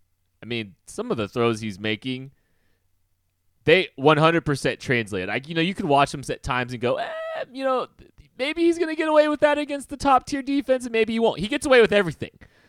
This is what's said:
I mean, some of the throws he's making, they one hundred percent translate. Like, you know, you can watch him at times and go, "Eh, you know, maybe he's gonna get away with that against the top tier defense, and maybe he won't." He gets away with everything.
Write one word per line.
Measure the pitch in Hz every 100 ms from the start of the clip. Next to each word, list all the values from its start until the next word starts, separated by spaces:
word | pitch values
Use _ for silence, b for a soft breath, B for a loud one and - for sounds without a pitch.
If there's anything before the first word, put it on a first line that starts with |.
| _ _ _ _
I | 107
mean, | 117 104 - -
some | - 240
of | 151
the | 101
throws | 127 117 110
he's | 110 92
making, | 107 107 131 127 135 _ _ _ _ _ _ _ _ _ _ _ _ _
they | - 175 170 -
one | 135 151
hundred | 160 165 151
percent | 139 139 110
translate. | - 123 104 98 92
Like, | 113 139
you | 165
know, |
you | 170
can | 196 185
watch | 139 139
him | 147 127
at | 127
times | 143 127 123
and | 123
go, | 120 -
"Eh, | - 640 640 640 523
you | 254
know, | 269 254 180 _ - _ _ -
maybe | 269 320
he's | 339 339
gonna | 320
get | 311 311
away | 302 302
with | 294
that | 294 294
against | 294 285 -
the | 285
top | 277 254 -
tier | 285
defense, | 262 277 262 262
and | 247
maybe | 226 214
he | 226
won't." | 226 -
He | 214
gets | 285 302
away | 247
with | 214
everything. | 202 175 - - - b b